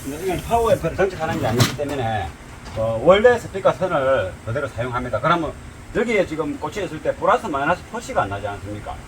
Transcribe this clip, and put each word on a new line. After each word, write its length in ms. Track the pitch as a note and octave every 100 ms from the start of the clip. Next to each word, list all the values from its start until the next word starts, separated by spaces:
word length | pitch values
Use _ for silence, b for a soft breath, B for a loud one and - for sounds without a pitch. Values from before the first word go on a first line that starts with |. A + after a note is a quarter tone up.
근데 200 | C3+ D3+
이건 180 | F#3 E3
파워 300 | - A#3 A3+
앰프를 240 | F3+ D#3+ D3+
장착하는 420 | F#3+ F3+ D#3+ -
게 80 | B2+
아니기 300 | A#2 - -
때문에, 520 | C#3+ C#3+ A2+ A2 E2 - - - - -
어, 240 | A2 A2+
원래 340 | C#3+ G3+ A#3+ A#3
스피커 340 | - F#3+ F3+
선을 580 | D#3 F3+ D#3 C3 C3+ F#2 -
그대로 220 | A2 B2 C#3
사용합니다. 520 | - B2+ B2 B2 G#2+
그러면 320 | D3+ E3+ D3 - - - -
여기에 320 | G3 A#3 G#3 E3
지금 320 | D#3 D3+ C#3
꽂혀 240 | D3+ G#3
있을 200 | E3+ D3+
때 120 | D3
플러스 320 | B2+ E3+ A#3+ A3+
마이너스 360 | C#3 D3 F3 -
표시가 300 | A3+ B3+ G#3
안 80 | G2+
나지 160 | G2+ G2+
않습니까? 500 | G2+ G2 G#2 - -